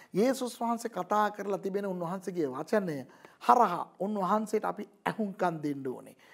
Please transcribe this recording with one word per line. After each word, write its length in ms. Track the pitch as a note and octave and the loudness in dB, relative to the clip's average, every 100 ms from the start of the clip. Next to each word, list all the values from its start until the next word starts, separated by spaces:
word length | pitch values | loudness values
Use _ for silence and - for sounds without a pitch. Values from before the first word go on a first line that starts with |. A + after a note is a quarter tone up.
| - | -4
යේසුස් 440 | F3 B3 C4 B3 - | 2 2 2 -4 -4
වහන්සේ 360 | A#3 A#3 A3+ | -2 -2 -4
කතා 400 | F3+ F3+ G#3 G#3 | -6 0 2 2
කරලා 260 | G#3 G3+ F#3+ | 0 -4 -2
තිබෙන 280 | G3 G3 G3+ | -2 -2 -2
උන්වහන්සේගේ 640 | F3+ E3 F#3+ F#3 F3 C#3+ | -4 -4 -6 -6 -2 -2
වචනය 500 | B2+ E3 A3 F#3 C#3+ B2 - - - | -2 0 0 0 -4 -8 -16 -20 -2
හරහා 460 | - B3 G#3 E3 - - | 6 6 6 2 -6 -6
උන්වහන්සේට 680 | G3 G#3+ F#3 G#3+ G#3 G#3+ F#3 | -4 -2 2 2 2 -2 -2
අපි 240 | F3+ - _ | -4 -10 _
ඇහුම්කන් 560 | - F3 G3+ F#3 F3+ D#3+ | -4 -2 -4 0 -2 0
දෙන්න 280 | D3 C#3 C3 | -4 -4 -4
ඕනේ. 280 | A2+ G#2+ - - | -6 -12 -20 -20